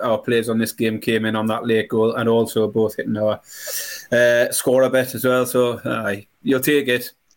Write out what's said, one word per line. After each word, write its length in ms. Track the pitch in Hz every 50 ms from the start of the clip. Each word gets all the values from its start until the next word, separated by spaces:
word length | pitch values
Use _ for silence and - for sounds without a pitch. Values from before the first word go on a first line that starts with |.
| -
our 140 | 123 110 107
players 320 | - - 120 117 113 117
on 80 | 113 113
this 120 | 113 113
game 280 | - - 113 110 110 104
came 260 | - 120 113 110 110
in 100 | 110 110
on 120 | 110 107 110
that 180 | 110 117 120
late 240 | 120 113 110 107 -
goal 240 | 117 110 110 113 117
and 140 | 120 117 113
also 400 | 113 113 113 113 - 113 107 104
both 280 | - 113 110 107 -
hitting 220 | - - - 110 104
our, 220 | 107 107 104 - _ - - - - - - - - - - - - -
uh, 400 | 120 120 123 120 120 120 123 123
scorer 380 | - - - 135 123 131 131 127
bet 260 | 131 131 127 131 -
as 100 | 110 127
well. 200 | 127 127 127 123
So, 340 | 123 - 123 123 120 117 117 -
aye, 400 | 143 131 117 110 101 98 101 - _ _ _ -
you'll 160 | - 135 127
take 280 | 131 151 147 143 - 123
it. 240 | 123 120 120 - - _ _ _ _